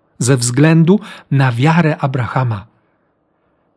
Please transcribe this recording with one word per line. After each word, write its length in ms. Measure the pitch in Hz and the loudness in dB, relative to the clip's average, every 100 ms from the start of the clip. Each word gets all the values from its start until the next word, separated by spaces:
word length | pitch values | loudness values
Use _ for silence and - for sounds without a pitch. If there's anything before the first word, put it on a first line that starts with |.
| _ - | _ -6
ze 180 | 117 127 | -2 0
względu 640 | 120 123 156 165 160 202 - - _ | 0 2 2 4 4 2 -2 -20 _
na 220 | 139 131 | 0 0
wiarę 440 | 117 151 165 156 156 | 0 0 2 0 -2
Abrahama. 720 | 135 131 113 131 120 101 - _ _ _ _ _ _ _ _ _ _ | -4 -4 -4 -4 -4 -6 -10 _ _ _ _ _ _ _ _ _ _